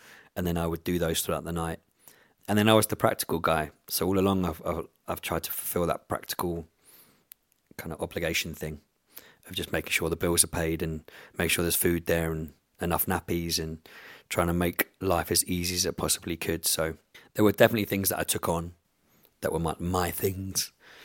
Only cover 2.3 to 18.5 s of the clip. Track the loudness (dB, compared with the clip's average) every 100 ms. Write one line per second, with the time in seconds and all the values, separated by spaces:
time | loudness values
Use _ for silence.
2.3 | _ 0 4 8 6 6 2 2 2 -2
3.3 | 0 2 2 0 -8 -8 -2 2 4 4
4.3 | 2 0 -4 -6 -6 -6 _ -8 -6 -4
5.3 | -4 -4 -8 -4 -2 0 -2 -4 -6 -6
6.3 | -6 -4 -4 -8 _ _ -20 -20 _ -20
7.3 | -20 _ _ _ -14 -10 -8 -6 -4 -2
8.3 | -2 -4 -6 -8 -10 _ _ _ -20 -20
9.3 | -20 -14 -10 -4 -4 -2 -2 0 0 2
10.3 | 4 2 2 0 0 -2 -6 -10 -20 -12
11.3 | -2 0 2 2 2 2 2 2 0 0
12.3 | -2 -6 -12 _ -6 -2 0 0 -2 -2
13.3 | -4 -2 -2 -4 -8 -14 -20 -20 -18 -6
14.3 | 0 2 2 2 0 -6 -4 0 2 2
15.3 | 0 0 -2 -2 -2 -2 -2 -2 -2 -4
16.3 | -6 -2 -2 0 0 -2 -4 _ -20 -8
17.3 | 4 4 8 6 6 0 0 0 0 -2
18.3 | -2 0